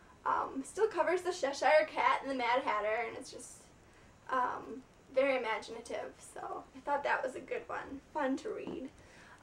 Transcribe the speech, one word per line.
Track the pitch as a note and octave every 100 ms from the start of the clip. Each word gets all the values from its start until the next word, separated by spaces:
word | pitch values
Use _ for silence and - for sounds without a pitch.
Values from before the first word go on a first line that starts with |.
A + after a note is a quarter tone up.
| - - -
um, | - - C4+
still | - - A4
covers | E4+ D4+ F4+
the | F4
Cheshire | F4+ C#4 C#4 C4+ D#4 D#4
Cat | - B3+ C4+
and | C4+
the | C4+
Mad | A#3 B3+
Hatter, | D4 D#4 G#3 A3+ A3+
and | -
it's | -
just, | - - - - - - - - - -
um, | B3+ B3+ - - A3+ - - - C4
very | C#4 C4
imaginative, | A3 G#3+ - A3+ A#3 G#3 - -
so | - - - - - C4+
I |
thought | D4 C#4+
that | - A3+
was | C4 -
a |
good | - A#3+ -
one. | - - C4+ -
Fun | D#4 C4 C4+
to | A4
read. | - - C4+ C4+ - - - - -